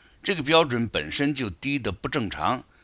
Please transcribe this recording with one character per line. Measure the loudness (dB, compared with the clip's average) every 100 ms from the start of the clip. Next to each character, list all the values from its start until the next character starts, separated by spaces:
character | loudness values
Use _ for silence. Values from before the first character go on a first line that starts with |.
| -20 -8
这 | -4
个 | -2
标 | 4 4
准 | 6 2 -2
本 | -4 -2
身 | 0 0 0
就 | -4
低 | -4 -4 -2
得 | -4
不 | -4 -4
正 | -2 -2
常， | -2 -2 -2 -6 _